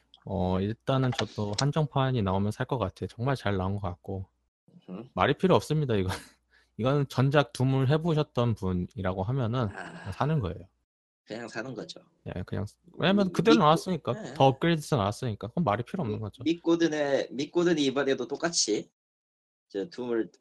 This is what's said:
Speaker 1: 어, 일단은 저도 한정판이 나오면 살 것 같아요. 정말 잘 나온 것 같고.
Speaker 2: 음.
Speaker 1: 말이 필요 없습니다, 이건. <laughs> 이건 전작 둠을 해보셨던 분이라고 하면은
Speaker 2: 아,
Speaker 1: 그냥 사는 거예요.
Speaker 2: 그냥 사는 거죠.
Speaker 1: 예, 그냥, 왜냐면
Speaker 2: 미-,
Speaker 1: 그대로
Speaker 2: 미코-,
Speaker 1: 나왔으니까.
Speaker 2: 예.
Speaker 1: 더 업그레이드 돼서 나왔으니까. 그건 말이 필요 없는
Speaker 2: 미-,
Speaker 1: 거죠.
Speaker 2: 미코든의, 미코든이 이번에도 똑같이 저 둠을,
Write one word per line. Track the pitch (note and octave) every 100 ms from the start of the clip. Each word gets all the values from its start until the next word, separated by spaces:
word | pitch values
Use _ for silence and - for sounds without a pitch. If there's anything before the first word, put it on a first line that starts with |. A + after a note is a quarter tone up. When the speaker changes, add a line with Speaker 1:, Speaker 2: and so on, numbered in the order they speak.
| _ _ B2
Speaker 1:
어, | F#2+ F#2 F#2
일단은 | G2+ A2+ - C3+ B2+ A#2+
저도 | G#2+ - G#2 G#2
한정판이 | C#3+ D#3+ D3+ C#3 C3 B2+
나오면 | F#2+ G2 G2+
살 | - C3
것 | C3
같아요. | F#2+ - F#2
정말 | - B2 C3
잘 | G2+ G2
나온 | F#2 G2+
것 |
같고. | G2 F#2+ - F#2+ F#2+ _ _ _ _ - -
Speaker 2:
음. | F#2 B2+ -
Speaker 1:
말이 | G2+ D3
필요 | F#3 A2+
없습니다, | - D#3 C#3 G#2+
이건. | F#2
<laughs> | F#2+ - _ _ _ _ -
이건 | A#2+ D3 C#3
전작 | - C3+ D3 C#3+
둠을 | - C3 C3+ C3
해보셨던 | D#3 E3+ D3+ D3 - A#2+ G#2
분이라고 | F#2 F#2 F2 - F#2+ F#2+
하면은 | F#2+ C3+ A2+ B2+ G#2+
Speaker 2:
아, | F#2+ F2+
Speaker 1:
그냥 | - F#2+
사는 | - C3+ D#3+
거예요. | F#2+ E2 - _ _ _ _ _ _
Speaker 2:
그냥 | A2 A#2
사는 | A#2 B2+ G#2+
거죠. | F2 - - _ -
Speaker 1:
예, | F#2+ F2+
그냥, | G2 G2+ - - -
왜냐면 | D#3 G3+ F#3+
Speaker 2:
미-, |
Speaker 1:
그대로 | - F3+ A3+
Speaker 2:
미코-, |
Speaker 1:
나왔으니까. | D3+ D#3+ - E3+ - A2+ E3
Speaker 2:
예. | C#3
Speaker 1:
더 | C3+
업그레이드 | B2+ E3+ E3
돼서 | - C3+
나왔으니까. | G2 - B2+ G2+ G#2
그건 | -
말이 | C#3+ G#2
필요 | - G3
없는 | B2 G#2+
Speaker 2:
미-, |
Speaker 1:
거죠. | G#2+ -
Speaker 2:
미코든의, | D#3 E3+ E3 E3+ E3 D3+ C#3+ C#3 -
미코든이 | A#2+ - F3 F3 D#3+ C#3
이번에도 | B2+ C3+ B2+ A#2+
똑같이 | C#3+ E3+ E3+ - A2+ - _ _ _ _ _ _ _ _
저 | G2+ F#2
둠을, | - B2 A2+ G#2 -